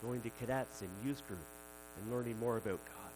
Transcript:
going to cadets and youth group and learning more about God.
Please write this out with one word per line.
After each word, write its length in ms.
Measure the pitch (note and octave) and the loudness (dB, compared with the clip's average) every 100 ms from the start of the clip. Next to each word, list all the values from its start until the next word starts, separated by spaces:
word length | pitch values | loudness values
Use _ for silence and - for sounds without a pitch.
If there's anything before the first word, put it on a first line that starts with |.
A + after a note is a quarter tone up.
| A2+ | 0
going 140 | B2 | 0
to 80 | A#2 A#2+ | 0 -2
cadets 420 | A#2+ C3 A#2 B2 | 2 2 2 -2
and 80 | F#2+ F#2+ B2+ | -4 0 0
youth 200 | C#3 - | 0 -2
group 120 | F#2 D2+ - - - - - | -6 -6 -10 -10 -10 -8 -4
and 120 | A2 | 0
learning 260 | B2 A#2+ A2+ | 2 2 4
more 180 | A#2 A2+ | 4 4
about 220 | G#2+ F2+ - | 4 0 0
God. 260 | - - | -8 -8